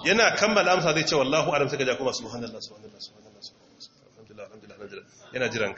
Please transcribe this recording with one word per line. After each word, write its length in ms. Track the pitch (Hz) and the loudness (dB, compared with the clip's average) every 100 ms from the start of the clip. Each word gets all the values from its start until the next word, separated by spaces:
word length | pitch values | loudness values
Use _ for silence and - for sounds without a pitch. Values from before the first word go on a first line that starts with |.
Yana 320 | 160 214 202 - | 0 4 4 2
kammala 380 | 214 208 175 180 | 2 4 4 4
amsa 160 | 160 | 2
zai 100 | 156 147 | 2 2
ce, 80 | 156 | 2
"Wallahu 360 | 131 127 156 180 | 2 2 2 0
a'lam," 140 | 135 | 0
sai 80 | 139 | 0
ka 80 | 127 | -2
ja 100 | 123 | 0
kuma, 160 | 131 | -2
"Subhanallah, 480 | - 113 120 117 110 | -4 -6 -10 -10 -12
subhanallah, 400 | - 104 107 101 | -16 -18 -20 -20
subhanallah, 400 | - 107 107 104 | -20 -20 -20 -20
subhanallah, 400 | 101 - _ - | -20 -20 _ -20
subhanallah, 320 | - _ _ | -20 _ _
alhamdulillah, 320 | 110 107 107 | -20 -20 -18
alhamdulillah, 320 | 95 107 104 98 | -18 -20 -20 -18
alhamdulillah." 560 | 101 98 - _ - | -16 -16 -18 _ -10
Yana 140 | 127 120 | -4 -2
jiran 240 | 113 101 | -2 -4